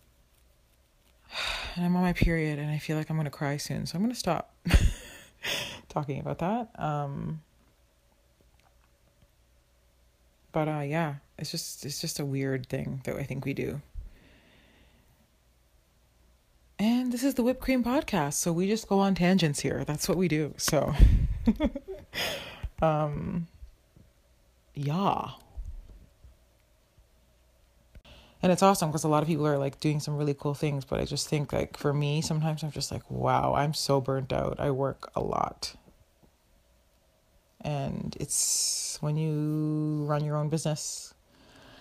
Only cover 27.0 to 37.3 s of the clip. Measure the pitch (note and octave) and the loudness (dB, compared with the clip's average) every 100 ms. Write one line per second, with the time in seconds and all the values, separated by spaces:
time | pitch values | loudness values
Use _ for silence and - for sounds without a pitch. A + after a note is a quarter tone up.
27 | _ _ _ _ _ _ _ _ _ - | _ _ _ _ _ _ _ _ _ -20
28 | - - - - F3+ F3 G3 G3 D#3 D3+ | -20 -20 -20 0 2 8 8 6 2 0
29 | D#3 D3+ D3+ D3+ D3+ C#3+ C#3 - D#3 D3+ | 2 4 4 2 2 2 0 0 0 0
30 | D3+ D3 D3 C#3 D3 C#3+ D3+ C#3+ - - | -2 -2 -2 -2 -4 -2 -2 -2 -4 -4
31 | C3 C#3+ - D3+ C#3 - D3 - D3 C#3+ | -2 -4 -2 -2 -2 -2 -4 -2 0 0
32 | D3 D3 D#3 D#3 D#3+ D#3 D#3 C#3 - C3+ | 0 0 0 -2 -2 -2 -6 -6 -6 -8
33 | - B2+ B2+ B2+ C3 C3+ D3 D3+ - C#3 | -8 -2 2 2 2 2 0 0 2 2
34 | C3 C3+ C3 C3+ C#3 - C#3+ C3 C3+ C3 | 2 -2 -2 -2 -2 -2 -2 0 -2 -4
35 | - - - - - - - - - _ | -8 -6 -2 0 -2 -4 -12 -12 -20 _
36 | _ _ _ _ _ _ _ _ _ _ | _ _ _ _ _ _ _ _ _ _
37 | _ _ _ | _ _ _